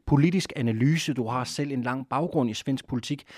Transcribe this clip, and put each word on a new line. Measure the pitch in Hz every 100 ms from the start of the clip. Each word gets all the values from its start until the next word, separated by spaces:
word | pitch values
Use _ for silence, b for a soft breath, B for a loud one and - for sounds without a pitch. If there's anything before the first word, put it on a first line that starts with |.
| -
politisk | 139 160 185 - -
analyse, | 117 110 131 165 -
du | 127 113
har | 127
selv | 123 - 143
en | 135
lang | 120 131 131
baggrund | 135 175 165 120
i |
svensk | 110 - 135 -
politik. | 123 - 143 B